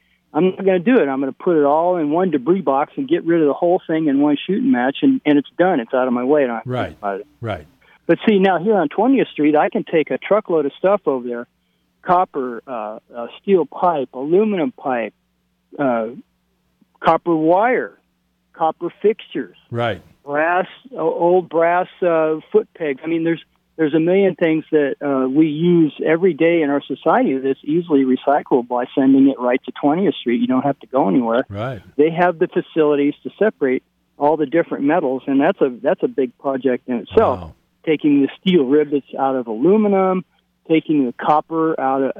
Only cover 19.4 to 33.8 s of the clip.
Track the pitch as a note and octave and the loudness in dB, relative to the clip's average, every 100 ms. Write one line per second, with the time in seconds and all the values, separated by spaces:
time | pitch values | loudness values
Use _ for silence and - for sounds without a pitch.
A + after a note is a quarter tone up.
19.4 | G2 _ _ A#2 A#2 F2+ - _ C#3+ C#3+ | -10 _ _ -4 -4 -4 -12 _ -6 -2
20.4 | E3 F3+ F#3 - - B3 D#3+ - E3+ F#3 | 0 0 -4 -10 -16 -4 -4 0 2 2
21.4 | E3+ D#3+ E3+ F3+ F3+ - F3 E3 D#3 D#3 | 0 0 2 0 -2 -4 0 0 0 -2
22.4 | - G#3 G#3 - D#3 C3 D#3+ E3 E3 D#3+ | 0 -2 -2 -6 -6 -6 -4 -2 -2 -4
23.4 | - _ _ - D#3 D#3+ E3 F#3+ F#3+ D#3+ | -8 _ _ -4 0 2 2 2 2 0
24.4 | E3 D#3+ - D3+ C#3 - D3 C3+ C3 C#3 | 0 0 0 0 0 -2 -4 -2 0 2
25.4 | D#3+ D3+ F3 F3 D3+ - - E3 F#3 D3 | 0 2 2 4 2 0 -2 2 2 2
26.4 | E3 E3+ C#3+ C#3+ - C3+ - G#3 B3 C3+ | 2 2 0 -2 -4 -4 0 2 0 0
27.4 | C3+ C3+ C#3+ E3 E3+ C#3+ C3 B2+ - D3 | -2 -4 -2 -2 2 2 2 0 0 -2
28.4 | - C3+ A#2+ B2 B2+ C#3+ C3+ C3+ C3+ C3 | 0 -2 0 -4 -4 0 4 6 4 2
29.4 | C3+ B2+ - - C#3+ D#3+ F#3 - A#2 A#2+ | -2 -2 -4 -4 -2 0 -2 -2 -4 -2
30.4 | A#2+ C3 C#3+ C#3 - C3 F3+ D#3 A#2 A#2 | 0 0 0 -4 -4 -2 0 0 0 -2
31.4 | - G2+ B2 A2 - - D#3 E3 F3+ E3 | -4 -8 -8 -10 -8 0 0 2 0 0
32.4 | F3 F3+ - E3 D3 D3 C#3+ - C3 - | -2 -4 -4 0 0 2 0 -4 -14 -2
33.4 | G#3 - C3+ B2+ | -2 0 -2 -2